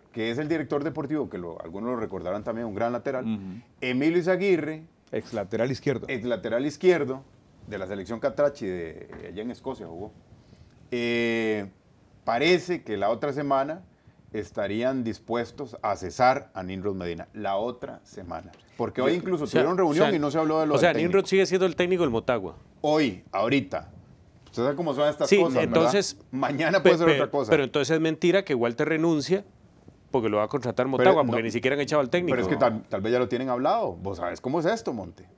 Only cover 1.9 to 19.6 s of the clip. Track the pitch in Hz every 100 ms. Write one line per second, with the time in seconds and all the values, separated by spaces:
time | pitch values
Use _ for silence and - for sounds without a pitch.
1.9 | 120 101 92 87 101 117 113 117 101 117
2.9 | 120 143 131 113 107 95 104 - _ 127
3.9 | 127 156 175 170 180 196 175 143 156 160
4.9 | _ _ 110 - 110 95 110 127 131 147
5.9 | 117 - 127 120 107 110 117 147 143 185
6.9 | 170 123 131 - - _ - - 101 92
7.9 | 101 92 113 139 143 143 143 98 90 82
8.9 | - - - 87 87 120 113 135 117 85
9.9 | 85 107 - - - - - - - -
10.9 | 123 117 117 117 113 110 107 98 - _
11.9 | _ _ - - 120 160 180 175 175 -
12.9 | 101 101 113 147 135 139 139 143 170 -
13.9 | _ - _ _ 110 98 110 98 107 127
14.9 | 131 113 98 - 120 117 - 127 - 110
15.9 | 95 92 - 127 131 - 95 90 95 101
16.9 | 95 87 82 - 110 101 98 120 120 131
17.9 | - - 104 90 85 - - _ - 113
18.9 | 123 131 175 185 170 143 160